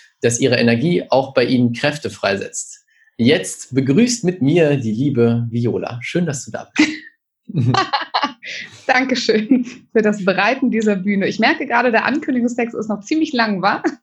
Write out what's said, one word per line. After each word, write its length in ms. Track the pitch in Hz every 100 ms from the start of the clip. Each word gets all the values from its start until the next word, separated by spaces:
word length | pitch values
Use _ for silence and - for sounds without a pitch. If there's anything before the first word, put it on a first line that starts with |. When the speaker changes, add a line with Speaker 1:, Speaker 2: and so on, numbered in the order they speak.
| _ _
Speaker 1:
dass 180 | 120 -
ihre 180 | 131 117
Energie 480 | 117 117 160 175 -
auch 240 | 131 135
bei 100 | 135 120
ihnen 280 | 127 120
Kräfte 360 | 117 147 147 113
freisetzt. 760 | - 98 98 101 - - - _ _ _ -
Jetzt 560 | 117 180 - - -
begrüßt 500 | 123 135 143 247 - 175
mit 160 | 180
mir 340 | 135 170 147 135
die 140 | 113
liebe 560 | 110 143 117 117 117 117
Viola. 480 | 117 117 95 - 120
Schön, 240 | - 170 165
dass 200 | 147 -
du 60 |
da 180 | - - -
bist. 140 | 311 - - _ _ _ -
Speaker 2:
<laughs> 300 | 185 117 381 - - - - 277 - - - - - -
Dankeschön 760 | 254 262 254 - 214 214 254 240 - _
für 100 | 226
das 220 | 208 208
Bereiten 460 | 190 175 208 262 247
dieser 240 | 220 214 196
Bühne. 300 | 196 196 196
Ich 120 | 208
merke 260 | 233 320 285
gerade, 260 | 233 254
der 140 | 214 -
Ankündigungstext 680 | 302 311 247 240 247 233 -
ist 140 | 214
noch 100 | 202
ziemlich 320 | - 311 311
lang, 280 | 240 220 190
wa? 200 | 190 277 320 -